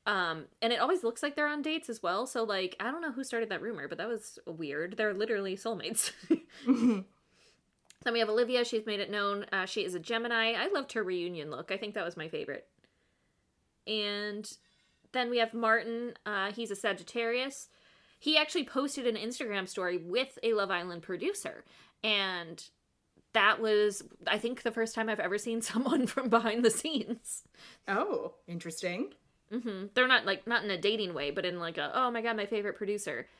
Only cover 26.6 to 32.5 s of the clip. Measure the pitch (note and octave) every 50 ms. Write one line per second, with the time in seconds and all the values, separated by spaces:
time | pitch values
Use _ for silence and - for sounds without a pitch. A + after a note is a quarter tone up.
26.6 | B3 A3+ A3+ - - D#4+ D#4 C4+ - - A3+ - - - - - - - _ -
27.6 | - - - - _ - G3 A3 D#4+ G#4 - - - - - - _ - F3 E3+
28.6 | - E3+ E3 - - F3 F3 G3 D#4 G4+ - _ _ _ _ _ _ _ G#3 B3
29.6 | A#3 A#3 G3 F#3 G3 G#3 - B3+ B3+ B3+ B3+ A#3 - G3 G3 F#3+ - A3+ A#3 A3+
30.6 | G#3 G#3 F#3+ E3+ E3 G3+ A3+ G#3+ G#3 F3+ E3+ C3+ C#3+ C#3+ - G3 F3+ F3+ F3+ F3
31.6 | E3+ E3 E3+ - D3 D3 - B3+ C4 B3 A#3 A#3 A3 A#3 A3+ G#3+ G3+ G3+